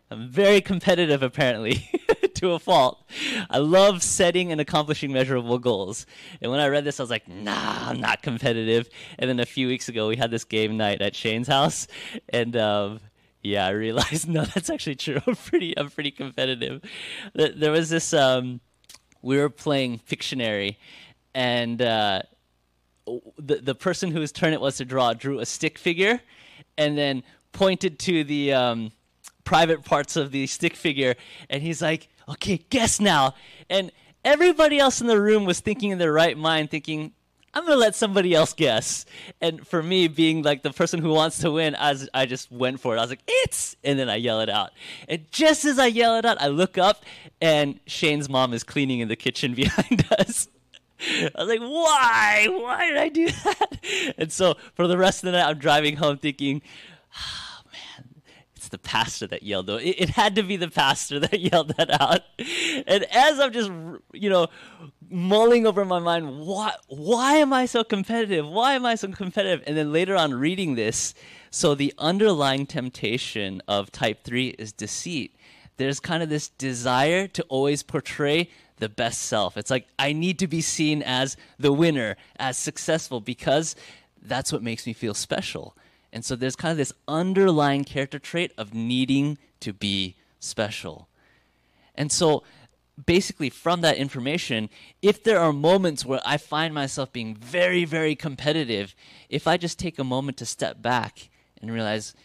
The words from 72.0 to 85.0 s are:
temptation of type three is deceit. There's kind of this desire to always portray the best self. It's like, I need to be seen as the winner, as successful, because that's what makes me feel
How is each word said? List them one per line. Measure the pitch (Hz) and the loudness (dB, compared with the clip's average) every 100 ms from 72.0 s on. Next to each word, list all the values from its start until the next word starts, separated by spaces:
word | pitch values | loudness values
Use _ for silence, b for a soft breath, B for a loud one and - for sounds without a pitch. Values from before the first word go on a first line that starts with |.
| 156 190 214 160 139 135 139 | -2 2 4 4 2 0 -4
temptation | 147 127 - 104 123 - 110 98 92 - | -6 -8 -6 -4 -4 -4 -6 -6 -8 -2
of | 101 95 | -2 -2
type | - 120 107 | -4 -2 -2
three | - 123 127 - | -4 -4 -4 -6
is | 107 | -14
deceit. | - 104 - 170 156 95 _ b b b - | -12 -10 -8 -6 -8 -8 _ b b b -6
There's | 135 143 | -4 -4
kind | - 165 | -4 -4
of | 165 | -2
this | 151 - | -4 -6
desire | _ 135 123 123 127 147 180 196 | _ -8 -4 0 2 2 2 -2
to | - - | -8 -4
always | 131 139 147 | 0 0 0
portray | - 151 - - 143 156 175 b b _ | -4 -8 -6 -4 0 0 -2 b b _
the | 110 | -8
best | 104 117 117 | -4 -4 -4
self. | - 110 92 - | -4 -2 -2 -4
It's | - | -4
like, | 131 - - | -4 -4 -4
I | 139 | -2
need | 156 175 170 | 0 -2 -2
to | 185 | -4
be | 165 | -2
seen | - - 156 151 | -4 0 0 0
as | 127 127 135 - B B | -2 -2 -2 -6 B B
the | 139 | 2
winner, | 143 170 143 110 95 b - | 6 4 2 -2 -6 b -6
as | 131 123 | -4 -4
successful, | - - - 160 - 123 | -6 -6 -2 -2 -2 -8
because | 104 123 - 143 156 - B B B _ | -8 -6 0 0 0 -10 B B B _
that's | - 127 - | -6 -6 -4
what | 143 | -6
makes | 117 113 - | -6 -8 -10
me | |
feel | 110 | -8